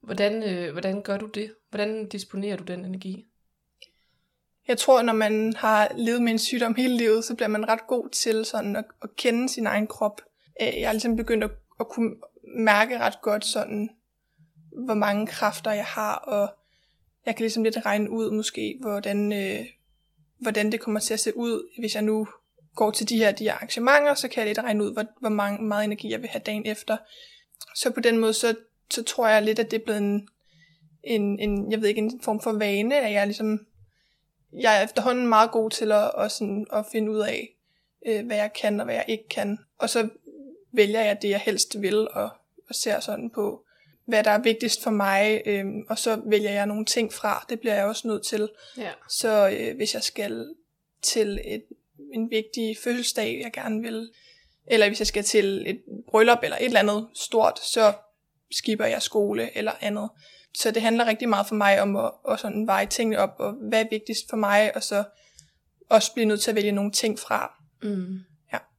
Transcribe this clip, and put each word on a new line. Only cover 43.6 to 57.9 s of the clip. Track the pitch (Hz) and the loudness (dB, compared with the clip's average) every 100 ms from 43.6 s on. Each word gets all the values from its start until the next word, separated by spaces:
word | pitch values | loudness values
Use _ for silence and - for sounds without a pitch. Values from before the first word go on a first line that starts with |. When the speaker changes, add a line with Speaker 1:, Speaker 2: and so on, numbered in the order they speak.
| _ _ _ _ - | _ _ _ _ 0
Speaker 2:
hvad | 220 | 2
der | 214 | 4
er | 208 | 4
vigtigst | 240 226 240 - | 4 2 0 -2
for | - | 0
mig, | 214 196 196 208 214 - | 0 2 4 4 2 0
øhm, | 202 196 208 - | -2 -4 -8 -6
og | 220 | -4
så | - 220 214 | -2 -2 2
vælger | 214 208 | 2 2
jeg | 202 202 | -2 -2
nogle | 208 220 | -2 -2
ting | - 214 | -2 -2
fra. | - 214 202 - | -4 -4 -4 -4
Det | 226 | -6
bliver | 240 208 | -2 0
jeg | 202 | 0
også | 220 233 | -2 -4
nødt | 208 - | -6 -4
til. | 214 214 - - - | -4 -4 -8 -20 -14
Speaker 1:
Ja. | 208 - - | -12 -14 -8
Speaker 2:
Så, | - 233 214 196 | -2 2 6 4
øh, | 208 226 247 | 4 -4 -2
hvis | 220 | -4
jeg | 220 | -2
skal | - - 208 226 233 330 _ _ _ _ | -4 -4 -6 -6 -8 -14 _ _ _ _
til | - 233 208 202 - | -2 0 0 -2 -6
et, | 214 - - _ _ 285 | -10 -10 -20 _ _ -10
en | 254 226 | -6 -2
vigtig | 220 220 - 226 220 | -2 -2 -4 -4 -4
fødselsdag, | - 240 233 - 214 233 | -4 -2 -2 -2 -4 -4
jeg | 240 | -8
gerne | - 220 220 | -8 -6 -6
vil, | 233 226 226 _ _ _ _ _ - | -4 -8 -10 _ _ _ _ _ 0
eller | 233 208 | 4 4
hvis | 220 | 2
jeg | 208 | -2
skal | 208 | -2
til | 202 214 196 196 - | 2 2 2 0 -4
et | 208 - 202 - | -8 -10 -16 0
bryllup | 220 233 240 | 6 6 6
eller | 156 - | 2 -2
et | 247 | 2
eller | 233 | 4
andet | 208 208 226 - | 4 0 -4 -10
stort, | - 233 - - | -2 4 4 2
så | - - 214 | -4 4 4